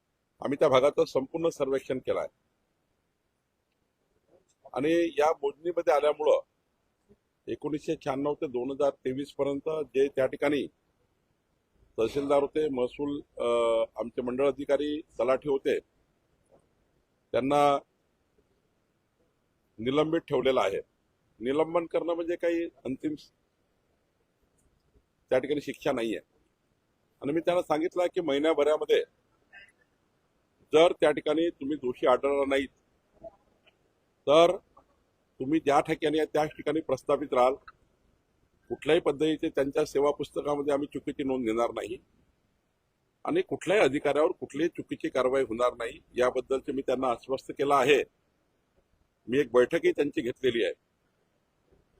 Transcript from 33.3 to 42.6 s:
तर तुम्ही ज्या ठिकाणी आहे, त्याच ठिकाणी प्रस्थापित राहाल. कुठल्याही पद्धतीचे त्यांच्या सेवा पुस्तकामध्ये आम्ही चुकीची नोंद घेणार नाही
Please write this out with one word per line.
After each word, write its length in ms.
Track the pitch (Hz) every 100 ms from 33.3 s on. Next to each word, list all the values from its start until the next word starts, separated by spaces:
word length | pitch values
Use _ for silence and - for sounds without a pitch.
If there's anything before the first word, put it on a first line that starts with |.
| - _ _ _ _ _ _ _ _ -
तर 280 | 151 170 185 - _ _ _ _ _ _ -
तुम्ही 200 | 135 156
ज्या 200 | 139 139
ठिकाणी 380 | 160 160 156 156
आहे, 100 | 156
त्याच 160 | 151 151
ठिकाणी 320 | - - 151
प्रस्थापित 520 | 160 170 - 143 139
राहाल. 200 | 127 127 139 - - _ _ _ _ _ _ _ _ -
कुठल्याही 320 | - 139 165
पद्धतीचे 480 | 170 143 160 156 160
त्यांच्या 360 | 143 139 147 151
सेवा 260 | 139 143
पुस्तकामध्ये 640 | 143 147 - 143 147 143
आम्ही 140 | 139 143
चुकीची 300 | 135 - 139
नोंद 220 | 135 131 117
घेणार 260 | 113 117
नाही 260 | 113 101 - _ _ _ _ _ _